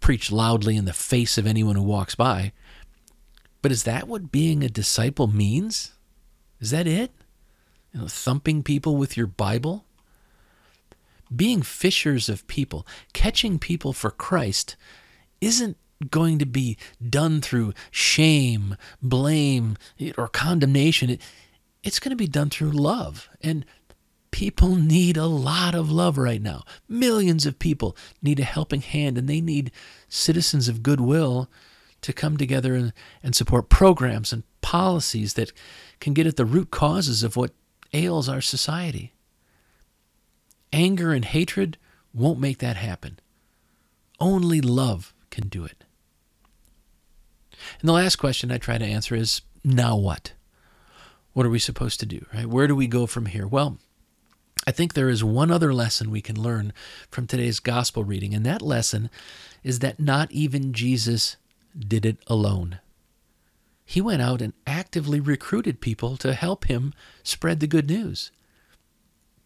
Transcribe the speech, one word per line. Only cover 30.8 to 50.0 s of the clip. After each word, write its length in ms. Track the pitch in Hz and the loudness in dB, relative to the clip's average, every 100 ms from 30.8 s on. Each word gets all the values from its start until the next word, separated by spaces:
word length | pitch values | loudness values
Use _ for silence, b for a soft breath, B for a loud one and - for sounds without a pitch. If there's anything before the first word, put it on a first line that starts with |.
goodwill 680 | 127 143 123 160 147 127 127 b b b b b | 0 2 4 2 2 0 -4 b b b b b
to 120 | - | -10
come 240 | - 156 147 | -4 -2 -2
together 380 | 131 135 127 | 0 0 0
and, 180 | 127 120 B B B | 0 -2 B B B
and 140 | 131 - | -2 -2
support 320 | - 123 - | 2 2 6
programs 640 | - 190 165 127 110 107 | 8 8 6 2 -2 -4
and 120 | 113 - - | -6 -10 -10
policies 760 | - 170 190 170 - 113 107 | -2 0 2 0 -2 -4 -4
that 180 | - 113 B B B B B | -4 -6 B B B B B
can 140 | 147 | -2
get 120 | 143 160 | 2 2
at 100 | 147 | 2
the 100 | 113 | 2
root 240 | 160 175 | 2 0
causes 520 | - 151 180 147 110 | 0 0 2 0 0
of 140 | 113 120 | -2 -2
what 160 | 123 _ _ _ - | -4 _ _ _ -6
ails 360 | 147 180 165 127 | -2 0 0 -2
our 100 | 135 | -4
society. 720 | - - - 165 175 107 117 _ _ _ _ _ _ _ _ _ _ _ _ _ _ _ - | -4 -4 -4 -4 -6 -8 -12 _ _ _ _ _ _ _ _ _ _ _ _ _ _ _ -4
Anger 400 | 147 185 190 165 | 2 2 2 0
and 100 | 139 | 0
hatred 540 | 110 156 175 196 185 - b b b | 0 -2 -2 -2 -4 -6 b b b
won't 280 | 117 139 127 | 0 0 2
make 180 | 139 127 | -2 -2
that 180 | 120 98 | -4 -4
happen. 420 | 110 90 71 - _ _ _ _ _ _ _ _ _ - | -6 -8 -12 -18 _ _ _ _ _ _ _ _ _ -2
Only 400 | 175 190 175 160 | 2 2 4 2
love 540 | 123 127 127 92 - _ _ | 4 2 2 -2 -8 _ _
can 180 | - 104 | -8 -6
do 160 | 95 | -8
it. 200 | 78 - _ _ _ _ _ _ _ _ _ _ _ _ _ _ _ _ _ B B B | -12 -16 _ _ _ _ _ _ _ _ _ _ _ _ _ _ _ _ _ B B B
And 80 | 160 | 2
the 60 | |
last 220 | 170 175 - | 4 2 0
question 360 | 139 - 123 | 0 -2 -4
I 60 | 120 | -4
try 180 | - 117 | -2 -2
to 80 | |
answer 300 | 107 107 - | -2 -4 -2
is, 260 | 117 113 - - - | -2 -2 -4 -8 -4
now 320 | 135 123 120 | 2 2 4
what? 360 | 107 | 2